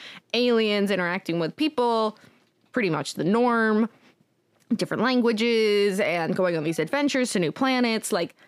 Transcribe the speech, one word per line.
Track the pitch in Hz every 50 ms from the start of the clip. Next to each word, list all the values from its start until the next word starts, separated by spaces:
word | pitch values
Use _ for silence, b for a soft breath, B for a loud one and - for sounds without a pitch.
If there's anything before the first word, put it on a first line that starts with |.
| B B B B B _ -
aliens | 233 247 247 233 226 220 208 208 208 202 202
interacting | 202 180 180 170 175 190 - - 165 170
with | 165 156 -
people, | - 311 302 302 247 247 240 226 226 220 214 - B B B B B B B _ _ _ _
pretty | - 254 208 175
much | 156 147 139 - -
the | - 147
norm, | 175 208 233 247 240 233 226 220 220 214 214 233 - b b b b b b _ _ _ _ _ _ _ _ _ - 240
different | - 175 - 160 165 214
languages, | 262 254 247 226 233 226 208 233 240 233 226 220 208 208 202 202 208 190 196
and | - 143 175 170 160 156 175
going | - 185 180 170
on | 160 147
these | 165 160 -
adventures | 156 - 277 285 285 269 - 262 254 - -
to | 196
new | 170 147
planets. | - - 262 262 254 247 240 233 226 214 - -
Like, | 214 175 175 - - b b